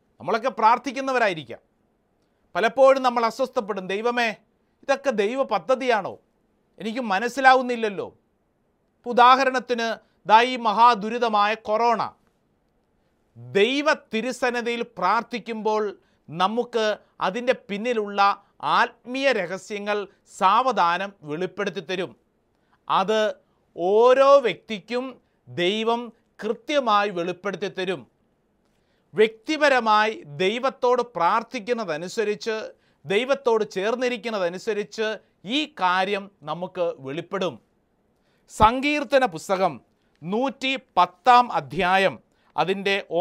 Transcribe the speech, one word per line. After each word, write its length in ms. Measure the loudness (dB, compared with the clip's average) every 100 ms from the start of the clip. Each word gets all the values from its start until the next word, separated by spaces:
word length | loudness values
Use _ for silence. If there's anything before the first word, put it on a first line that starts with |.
| _ _
നമ്മളൊക്കെ 320 | -4 -2 -2 2
പ്രാർത്ഥിക്കുന്നവരായിരിക്കാം. 1040 | 2 2 -2 -6 -4 0 0 -2 -10 -18 _ _ _ _ _ _ _ _ _ -2
പലപ്പോഴും 460 | 0 4 6 6
നമ്മൾ 200 | 2 0 -2
അസ്വസ്ഥപ്പെടും, 600 | -2 -4 -4 -6 -8 -6
"ദൈവമേ, 420 | -4 -2 -2 -4 -6 _ _ _ _
ഇതൊക്കെ 300 | -4 -2 0
ദൈവ 280 | -2 -2 -2
പദ്ധതിയാണോ? 720 | -2 -2 0 -2 2 0 -2 -12 _ _ _ _ _ _
എനിക്ക് 200 | -8 -6 -2
മനസ്സിലാവുന്നില്ലല്ലോ." 920 | -2 -2 4 6 6 4 -4 -4 -6 -10 -14 _ _ _ _ _ _ _ _
ഇപ്പൊ 120 | -2
ഉദാഹരണത്തിന് 800 | 6 8 8 4 0 -4 -4 -4 -6 _ _ 4
ദാ 120 | 4
ഈ 140 | 4 0
മഹാദുരിതമായ 920 | 0 6 6 6 -2 -2 0 2 0 -2 -2
കൊറോണ. 340 | 0 2 0 -4 -10 _ _ _ _ _ _ _ _ _ _ _ -20 -4 0
ദൈവ 320 | 2 2 0 -2 _
തിരുസന്നിധിയിൽ 680 | -4 -4 -2 -2 -2 -4 -6 -6 -2
പ്രാർത്ഥിക്കുമ്പോൾ 840 | 0 0 -2 -10 -8 -6 -2 -2 -4 -8 _ _ -14
നമുക്ക് 560 | -2 -2 0 -4 -2 -2 -4 _ -6
അതിൻ്റെ 320 | -4 -2 -2 -4 -6
പിന്നിലുള്ള 520 | -6 -4 -4 -4 0 0 0 _ _ 0 2
ആത്മീയ 500 | 0 -4 -10 -2 0
രഹസ്യങ്ങൾ 640 | 0 -4 -10 -10 -8 -4 -4 -6 _ _ 0
സാവധാനം 720 | 2 4 2 2 0 0 -6 -12
വെളിപ്പെടുത്തി 600 | -10 -6 -6 -4 -6 -6 -8
തരും. 220 | -6 -6 -12 _ _ _ _ _ _ -2
അത് 340 | 0 2 0 0 -4 _ _ _ -6
ഓരോ 540 | 0 4 6 6 6 6
വ്യക്തിക്കും 640 | 4 -4 -8 -12 -6 -6 -6 -14 _ _ -12
ദൈവം 540 | -2 -2 0 -2 -2 -6 -16 _ -10
കൃത്യമായി 680 | -8 -8 -2 -2 2 0 0
വെളിപ്പെടുത്തി 600 | -4 -6 -6 -8 -6 -8
തരും. 320 | -6 -6 -6 -10 _ _ _ _ _ _ _ _ _ _
വ്യക്തിപരമായി 1000 | 0 0 0 -6 0 2 4 4 2 2 -4 -14 -2
ദൈവത്തോട് 580 | -2 0 -4 -2 0 0 -2 -2
പ്രാർത്ഥിക്കുന്നതനുസരിച്ച്, 1400 | 0 0 -2 -10 -4 -4 -4 -6 -6 -4 -4 -4 -6 -8 -10 -16 _ _ -4
ദൈവത്തോട് 580 | -2 0 0 0 0 0
ചേർന്നിരിക്കുന്നതനുസരിച്ച് 1400 | -4 -4 -2 -4 -4 -6 -4 -4 -4 -6 -6 -8 -6 -6 -6 _ _ -6
ഈ 140 | -4 -4 -2
കാര്യം 420 | 0 0 0 -4 -6 _
നമുക്ക് 420 | -10 -8 -8 -4 -4 -4
വെളിപ്പെടും. 560 | -10 -10 -8 -6 -6 -6 _ _ _ _ _ _ _ _ _
സങ്കീർത്തന 720 | 4 4 4 0 -2 2 2 2
പുസ്തകം 480 | -2 -4 0 0 -2 _ _ _ _
നൂറ്റി 520 | -6 -2 -2 -2 -4 -6 -2 0
പത്താം 480 | 0 2 6 6 6
അധ്യായം, 640 | -2 -6 -4 2 2 2 -2 _ _ _ -4
അതിൻ്റെ 400 | -2 -2 -2 -2 -2 -2